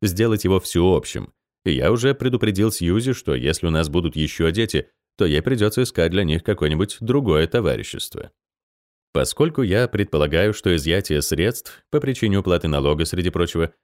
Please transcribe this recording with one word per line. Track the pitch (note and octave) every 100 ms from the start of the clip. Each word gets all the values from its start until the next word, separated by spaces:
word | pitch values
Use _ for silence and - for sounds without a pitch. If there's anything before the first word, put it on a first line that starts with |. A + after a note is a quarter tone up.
сделать | G#2 F2+ A2+ G#2+ F2+
его | F#2+
всеобщим, | - E2+ F2+ E2+ - - - _ _ _ -
И |
я | C2+ D2
уже | A#2 C3
предупредил | C3+ B2+ B2 A2 F#2+ A2
Сьюзи, | - E2+ G2+ C3
что | B2 - C2
если | C2 E2 E2+
у |
нас | D#2+ D#2+
будут | E2+ E2 D#2
ещё | D#2 - E2
дети, | F#2 A2+ D2+ - _ _ -
то | F2+
ей | D2
придётся | G2+ C3 G#2 A#2+
искать | B2+ - E2
для | F#2
них | F2 D#2+
какое-нибудь | - F#2+ D2+ D2+ G#2 -
другое | A2+ C3+ A#2+ D2+ E2
товарищество. | A#2+ F2 A1+ - - - - - _ _ _ _ _ _ _ _
Поскольку | - B2+ - D#3 D#3
я | A2 G2+ B2
предполагаю, | G2+ G2+ D2+ D2 D#2+ G#2
что | G#2 F#2+ E2+
изъятие | C#2+ F#2 - D2
средств | - D2+ F#2+ B2 - - _
по | D3+
причине | C3+ B2+ A2 G2
уплаты | F#2 F2 E2
налога, | D2 C#2+ D2+ E2
среди | F2 F2
прочего, | E2+ F2 E2+ E2 -